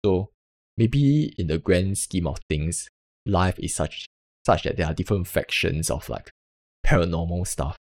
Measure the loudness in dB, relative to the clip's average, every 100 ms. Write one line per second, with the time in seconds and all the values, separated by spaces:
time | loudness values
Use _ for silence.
0 | 2 0 -2 _ _ _ _ 0 2 4
1 | 4 4 0 -4 -2 -2 2 2 2 -2
2 | -2 -2 -2 -6 -4 -2 -2 -4 -10 _
3 | _ _ 0 2 2 0 -6 -4 -4 -6
4 | -18 _ _ _ 0 2 0 -2 -2 -2
5 | 0 -2 0 -4 -2 -2 -2 -2 -2 -4
6 | -6 -10 -10 _ _ _ _ _ 2 4
7 | 2 0 -2 -4 -4 -4 -6 -8